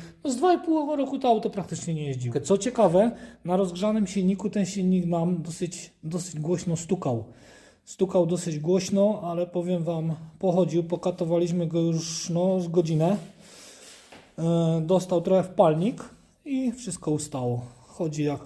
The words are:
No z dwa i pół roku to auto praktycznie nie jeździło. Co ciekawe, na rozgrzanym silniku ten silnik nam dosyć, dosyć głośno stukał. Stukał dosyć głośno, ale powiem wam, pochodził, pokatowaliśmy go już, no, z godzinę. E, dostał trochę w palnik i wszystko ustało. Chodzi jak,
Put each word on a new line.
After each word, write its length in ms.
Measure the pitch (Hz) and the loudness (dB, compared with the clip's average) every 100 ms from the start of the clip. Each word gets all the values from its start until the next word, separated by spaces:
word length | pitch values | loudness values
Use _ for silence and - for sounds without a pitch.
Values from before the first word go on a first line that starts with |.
| - - | -12 -10
No 60 | 294 | -6
z 60 | 233 | 0
dwa 180 | 359 | 4
i 40 | 339 | 2
pół 380 | 330 311 294 294 | 2 0 0 -2
roku 220 | 269 277 | -2 0
to 100 | 254 | 2
auto 220 | 220 226 | 2 2
praktycznie 440 | 196 170 165 - | -4 -6 -8 -6
nie 120 | 156 147 | -4 -4
jeździło. 340 | 127 123 131 | -4 -2 -4
Co 180 | - 196 | 2 2
ciekawe, 580 | 240 240 196 175 233 - - - | 2 4 4 6 4 0 -14 -12
na 120 | 165 185 | -2 0
rozgrzanym 500 | 190 175 208 214 196 | 0 -2 -2 0 0
silniku 440 | 196 185 190 208 | 0 0 0 -2
ten 160 | 208 185 | -2 -2
silnik 400 | 202 185 185 170 | 0 2 2 2
nam 360 | 170 170 175 | 0 0 -2
dosyć, 500 | 156 160 170 - - _ | -4 -6 -8 -8 -16 _
dosyć 380 | 156 175 170 151 | -8 -6 -6 -6
głośno 360 | 151 175 180 165 | -2 -2 -2 -4
stukał. 480 | - 185 147 113 104 - - - - _ | -2 -2 -2 -4 -6 -16 -20 -20 -20 _
Stukał 420 | - - 185 185 165 | -14 -4 0 2 2
dosyć 320 | 175 175 151 | 0 -4 -4
głośno, 640 | 156 185 185 196 202 208 | 0 0 2 2 2 2
ale 220 | 170 170 175 | -4 -2 -2
powiem 380 | 180 175 180 | -2 -2 -2
wam, 300 | 165 165 160 156 - - | 0 -2 -2 -6 -10 -4
pochodził, 460 | 190 175 165 165 | 0 4 4 2
pokatowaliśmy 840 | 170 170 185 175 165 170 170 180 165 | 0 -2 -2 -2 0 2 2 0 0
go 140 | 165 | 0
już, 500 | 165 165 - - - | 2 0 -2 -8 -4
no, 300 | 170 185 185 | 0 2 2
z 80 | 175 | 0
godzinę. 480 | 170 160 156 165 202 - - - - - - - - - - - - | 0 2 2 2 0 -4 -20 -20 -20 -20 -20 -20 -20 -20 -20 -18 -4
E, 440 | 165 170 165 165 160 | 0 2 4 2 4
dostał 340 | 185 180 175 | 2 4 0
trochę 220 | 170 185 | 4 2
w 120 | 185 | 2
palnik 500 | - 170 156 196 - - - _ _ | 4 4 6 0 -2 -12 -18 _ _
i 280 | 302 269 262 | -6 -2 -2
wszystko 380 | 226 196 - - | -4 -8 -6 -2
ustało. 560 | 151 - 135 123 120 - - - | -2 -2 -4 -2 -2 -6 -18 -18
Chodzi 380 | - 165 147 | -6 -4 -2
jak, 160 | 147 143 | -2 -2